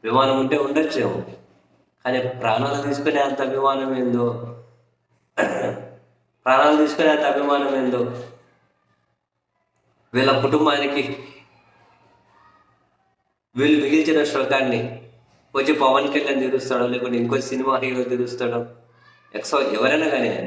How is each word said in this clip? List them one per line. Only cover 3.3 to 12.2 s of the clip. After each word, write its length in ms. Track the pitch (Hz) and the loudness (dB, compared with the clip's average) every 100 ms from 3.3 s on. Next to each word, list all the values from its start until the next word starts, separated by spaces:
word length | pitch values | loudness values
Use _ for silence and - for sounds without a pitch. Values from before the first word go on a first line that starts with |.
| 135 | 0
అభిమానం 460 | 131 135 135 135 131 127 | -2 0 0 0 -2 -2
ఏందో, 280 | 123 120 120 117 - - - _ _ _ _ _ _ - - - - - - - _ _ _ _ 127 | 0 0 0 -4 -12 -16 -20 _ _ _ _ _ _ -4 -2 -2 -6 -8 -14 -20 _ _ _ _ 2
ప్రాణాలు 300 | 131 147 151 | 4 4 4
తీసుకునే 320 | 151 - 160 | 2 2 2
అంత 100 | 151 143 | 2 2
అభిమానం 380 | 143 143 143 135 135 | 0 0 0 0 -2
ఏందో, 240 | 127 120 120 - - - _ _ _ _ _ _ _ _ _ _ _ _ _ _ _ _ _ | -2 -2 -4 -6 -14 -20 _ _ _ _ _ _ _ _ _ _ _ _ _ _ _ _ _
వీళ్ళ 180 | 123 135 - | 0 2 2
కుటుంబానికి, 600 | 135 151 151 139 143 143 123 - - - _ _ _ _ _ _ _ _ | 2 2 2 2 0 -2 -4 -8 -14 -20 _ _ _ _ _ _ _ _